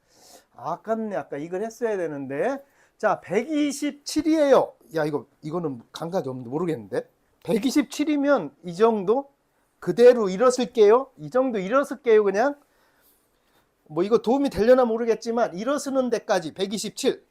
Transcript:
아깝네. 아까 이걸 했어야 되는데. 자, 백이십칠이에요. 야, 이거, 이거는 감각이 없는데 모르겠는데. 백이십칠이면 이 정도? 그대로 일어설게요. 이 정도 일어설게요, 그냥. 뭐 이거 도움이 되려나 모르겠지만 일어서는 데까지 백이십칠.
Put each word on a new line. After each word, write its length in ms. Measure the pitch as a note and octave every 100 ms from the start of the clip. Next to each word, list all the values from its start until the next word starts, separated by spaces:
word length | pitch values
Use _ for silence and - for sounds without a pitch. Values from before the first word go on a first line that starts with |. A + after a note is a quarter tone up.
| _ _ - - _ -
아깝네. 580 | C#3 E3+ - A3 A3
아까 220 | F#3 - C#3+
이걸 260 | D#3+ F#3
했어야 360 | A3+ A3 A#3 G3+
되는데. 680 | E3 D3 C3+ C#3 G3 C#4 - _ _ _
자, 240 | G#3+ E3+
백이십칠이에요. 1500 | - F3+ B3+ D4+ D4 C#4 D4 C#4+ - D#4 D#4 D#4+ C#4+ A#3 C3+ - _ D3+
야, 80 |
이거, 220 | D3+ D3 A#2 _
이거는 400 | D3+ E3+ E3 B2 -
감각이 340 | - E3+ F#3 -
없는데 220 | C3 A#2
모르겠는데. 580 | C#3+ F3 B2+ G2+ B2 - _ _ _
백이십칠이면 1040 | - G3 B3 D4 B3+ - D4+ D4+ C#4 C#4 C#4 -
이 100 | F3+
정도? 560 | E3+ A3+ A3 F3+ A#3+ C#4 _ _ _ _ _
그대로 500 | - F3 B3 A#3+ G3+
일어설게요. 840 | F#3 B3+ B3 A#3 - G3+ A#3 C4 -
이 120 | G3
정도 280 | A#3+ C4+ A3
일어설게요, 680 | F#3 C4+ C#4+ C4 A#3+ G#3+
그냥. 300 | G3+ G3 C4 C#4+ _ _ _ _ _ _ _ _ _ _ _ _ _
뭐 120 | D3+
이거 160 | G3 A3+
도움이 320 | A3 C4+ C#4
되려나 340 | E3+ A3 B3+
모르겠지만 720 | B3 A3 A#3 A3 A#3 A#3 A3+
일어서는 560 | E3 A3+ C#4+ C#4+ C4+ B3
데까지 420 | A#3 - G3 D#3+
백이십칠. 720 | - G3 A3+ G#3 - C4 - _